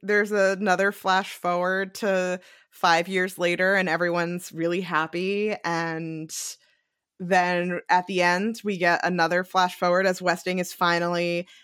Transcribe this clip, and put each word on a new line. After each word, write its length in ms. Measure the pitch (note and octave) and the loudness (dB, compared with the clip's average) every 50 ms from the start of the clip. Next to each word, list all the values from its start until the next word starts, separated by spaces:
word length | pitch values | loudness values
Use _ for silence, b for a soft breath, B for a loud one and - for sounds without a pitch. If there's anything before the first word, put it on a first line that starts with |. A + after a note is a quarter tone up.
there's 300 | - F#3+ G#3 G#3 G#3 G#3 | -4 0 2 2 2 2
another 640 | G#3 G#3 G3 F#3+ G3 F#3 G3+ G3+ F3+ F3 G3 G3+ G3 | 2 2 4 2 2 2 2 2 2 4 2 0 0
flash 400 | - - F#3+ F#3 F#3+ G3 - - | -2 0 0 2 2 0 -2 -8
forward 640 | - - F3+ F3 F3 F3+ F3+ F#3+ F#3+ G3 F#3+ F#3+ | -6 -4 -2 -2 0 0 0 -2 -2 -4 -6 -6
to 440 | - - G#3 F#3+ F#3 F#3 F3+ F3+ F#3 B B B B B B | -4 -2 0 0 0 0 -2 -4 -6 B B B B B B
five 380 | _ - - F3+ E3 E3 F3 F3+ | _ 0 2 4 4 4 2 0
years 280 | F#3+ F#3 F3+ F#3+ F#3 - | 0 -2 -2 -2 -2 -2
later, 380 | F3+ F3 F3 E3+ F#3 F#3 G3 | 0 0 2 2 2 2 2
and 140 | G3 F#3 F3 | 2 2 0
everyone's 640 | D#3+ E3 F3 F3 E3+ F3 E3+ E3+ F3 F3+ F3+ - - | 0 0 0 0 0 0 -2 -2 -4 -6 -8 -10 -6
really 260 | D#3+ E3 E3+ F3 F#3 | -4 -2 -2 -2 -2
happy. 800 | F#3+ E3 E3+ D3+ D#3+ D#3+ - F3 F3+ F#3+ G3+ G3+ G#3 G#3+ G#3+ - - | -2 -2 -2 -2 -2 -2 -4 -4 -4 -2 -2 -2 -2 -2 -4 -4 -4
And 680 | E3+ E3+ E3 E3 E3 E3 D#3+ E3 E3 D#3+ D#3+ D#3 D#3 - - - - - - _ _ _ _ _ _ _ _ _ _ _ - | -4 -2 -2 -2 -4 -6 -6 -6 -6 -8 -8 -10 -10 -10 -10 -10 -10 -12 -16 _ _ _ _ _ _ _ _ _ _ _ -12
then 640 | F#3 E3+ F#3+ F#3 F3+ F3+ F3+ F3 F3 F3+ F3+ F3 - - | -4 0 2 2 2 2 0 0 0 -2 -4 -6 0 2
at 180 | E3+ F3+ F3+ F#3+ | 2 2 2 0
the 140 | G3 F3+ | 0 2
end, 400 | F3 F3 F3 F3+ G3+ A3+ A3+ A3+ - | 2 2 2 2 0 -2 -4 -4 -4
we 140 | G#3 G3+ F3 | -4 -2 0
get 240 | F3+ F3 E3+ - - | 2 2 2 2 2
another 400 | F3 F3+ F3 E3 E3 E3+ F3+ F#3 | 0 2 2 2 2 2 0 -2
flash 320 | - - F#3+ F3+ F3+ - | 0 2 2 2 2 0
forward 300 | - F#3 F3+ F3 F3+ F#3+ | 0 0 2 2 4 2
as 160 | F#3+ F#3 F3+ | 2 0 0
Westing 380 | F#3 F3+ E3+ F3+ - F#3 F3+ F#3 | 0 0 0 0 -2 -4 -2 -2
is 120 | F3+ - | -4 -4
finally 760 | - - F3+ F3 E3+ E3+ E3+ F3 F3 F3 F3 F3 F3 E3+ F3 B B B | -4 0 0 2 2 2 0 0 0 0 -2 -2 -2 -4 -6 B B B